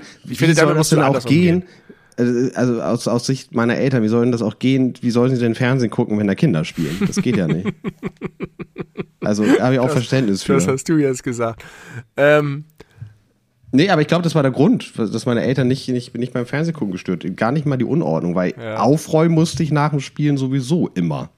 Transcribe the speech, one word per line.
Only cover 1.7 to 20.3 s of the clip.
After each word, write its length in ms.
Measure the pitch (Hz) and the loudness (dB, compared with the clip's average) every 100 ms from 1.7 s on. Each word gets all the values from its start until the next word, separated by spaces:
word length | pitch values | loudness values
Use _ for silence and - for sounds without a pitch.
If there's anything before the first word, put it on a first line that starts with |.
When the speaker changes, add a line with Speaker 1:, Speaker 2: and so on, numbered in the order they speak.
| - - - _ - | -14 -20 -20 _ -2
Speaker 1:
umgehen. 320 | 120 120 131 | 0 0 0
Speaker 2:
Äh, 40 | - | 0
also 260 | 123 113 | 0 0
aus, 260 | 71 120 - | -2 -2 0
aus 160 | 117 - | -2 -2
Sicht 280 | 135 - | -4 -4
meiner 220 | 117 117 87 | -2 0 0
Eltern, 260 | 120 127 | 0 2
wie 40 | 107 | 2
soll 140 | 120 | 2
denn 80 | 120 | 2
das 100 | 117 | 0
auch 180 | 110 - | -2 -2
gehen? 340 | 127 135 127 - | 0 2 0 -2
Wie 100 | 123 | -2
sollen 220 | 117 127 131 | 2 2 2
sie 60 | |
denn 140 | 120 113 | 0 0
Fernsehen 340 | 123 131 113 | 0 0 0
gucken, 280 | - 117 104 | -2 -2 0
wenn 100 | 104 | 0
da 80 | 95 | 2
Kinder 280 | 160 78 | 2 0
spielen? 340 | - - 76 185 202 | -2 -4 -4 -2 -4
Das 120 | - | -2
geht 180 | 131 104 | -2 0
ja 120 | 85 | 0
nicht. 200 | 80 208 | -2 -4
Speaker 1:
<laughs> 140 | - 202 - 190 - - - - - - - - - - - | -8 -10 -10 -12 -12 -14 -12 -14 -14 -16 -14 -14 -12 -14 -8
Speaker 2:
Also, 220 | - 104 107 | -4 0 2
hab 260 | 285 127 | 2 2
ich 80 | 131 | 2
auch 60 | 131 | 0
Speaker 1:
Das, 80 | |
Speaker 2:
Verständnis 500 | 143 117 135 117 98 | 0 0 0 0 -2
für. 100 | - | 0
Speaker 1:
das 140 | - 175 | 0 0
hast 220 | 135 - | -2 0
du 80 | 156 | 0
jetzt 260 | 143 127 | 0 -2
gesagt. 400 | - 117 117 110 - - - 120 - - | -6 -4 -4 -6 -16 -20 -18 -18 -10 0
Ähm, 480 | 143 151 147 139 151 - - - 107 _ _ _ _ _ _ | 4 4 2 -4 -12 -20 -20 -20 -20 _ _ _ _ _ _
Speaker 2:
Nee, 160 | 127 190 | 2 4
aber 120 | 170 | 4
ich 60 | 151 | 2
glaub, 120 | 165 | 0
das 140 | 170 160 | 0 2
war 80 | |
der 80 | 135 | 2
Grund, 480 | 127 165 240 - - | 4 4 2 -2 -6
dass 260 | 110 110 123 | -4 -4 -2
meine 180 | 117 | 0
Eltern 220 | 87 139 123 | 0 0 0
nicht, 180 | 135 - | 0 -2
nicht, 260 | 123 120 120 | -6 -6 -8
nicht 160 | 120 | -6
beim 120 | 127 120 | -6 -6
Fernsehgucken 460 | 139 165 156 104 | -4 -4 -4 -6
gestört. 340 | 90 - 87 85 92 | -6 -6 -6 -6 -2
Gar 160 | 110 | -2
nicht 120 | 151 143 | 0 -2
mal 120 | 131 | -2
die 80 | - | -2
Unordnung, 500 | 123 80 80 87 87 | -2 0 -2 0 -2
weil 180 | 90 - | -2 -4
Speaker 1:
Ja. 180 | 117 107 | -8 -2
Speaker 2:
aufräumen 520 | 110 156 - 160 170 | 2 2 2 2 2
musste 300 | 165 165 - | 2 0 0
ich 80 | 160 | -2
nach 200 | 147 147 | 0 0
dem 100 | 143 | -2
Spielen 340 | 139 - 147 | -6 -2 0